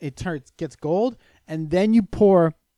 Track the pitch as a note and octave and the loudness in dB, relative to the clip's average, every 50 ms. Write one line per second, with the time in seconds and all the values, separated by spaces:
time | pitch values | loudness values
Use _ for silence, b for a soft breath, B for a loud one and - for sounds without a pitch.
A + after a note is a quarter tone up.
0 | E3+ C#3+ C3 - - F#3 E3 C#3+ - _ _ _ E3 C#3+ - _ - D3+ E3 F#3+ | -14 -14 -12 -10 -8 -8 -8 -8 -12 _ _ _ -12 -12 -12 _ -6 -4 -2 -2
1 | A3+ C4 - b b b b b b - D#3 D#3+ D#3+ D3+ E3 F3+ G3+ A3 A3+ A#3 | -2 -4 -6 b b b b b b -12 -10 -10 -8 -4 -2 0 0 2 2 2
2 | G3 - - - G#3 G3 F#3+ F3 E3 D#3+ - - _ _ _ | 0 0 -2 2 4 4 6 4 4 2 -2 -6 _ _ _